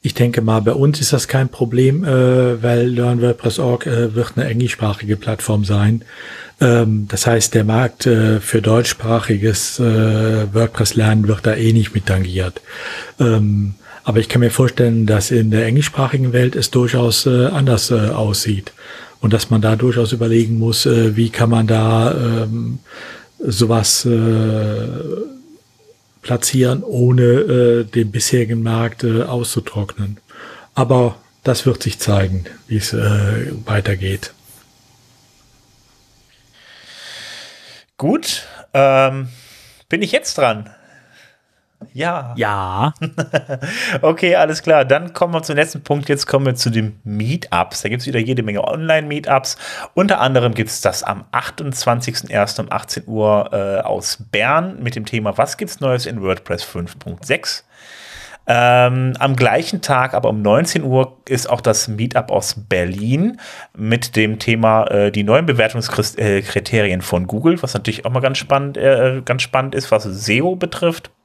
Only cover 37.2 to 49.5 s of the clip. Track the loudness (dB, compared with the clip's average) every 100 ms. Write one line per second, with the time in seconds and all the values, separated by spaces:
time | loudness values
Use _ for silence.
37.2 | -18 -18 -20 -20 -20 -20 _ _ 0 0
38.2 | -2 -8 -10 -20 -4 2 4 6 4 0
39.2 | -8 -12 -20 -20 -20 _ _ -4 0 -2
40.2 | -2 0 0 0 -8 -20 _ -20 _ _
41.2 | -20 _ _ _ _ _ -20 -8 -4 -4
42.2 | -8 -4 -2 -2 -4 -2 -2 -2 -10 -8
43.2 | -4 -4 -4 -10 -8 -8 -6 0 2 2
44.2 | 2 4 2 0 2 4 4 2 0 -2
45.2 | -2 -2 -2 -2 -2 -4 -4 -4 0 -2
46.2 | 0 0 0 0 0 0 -2 -6 -8 -4
47.2 | -2 -4 -2 -2 -2 -4 -6 -6 -4 -2
48.2 | -2 -2 -2 -2 -2 -4 0 0 0 -6
49.2 | 0 0 0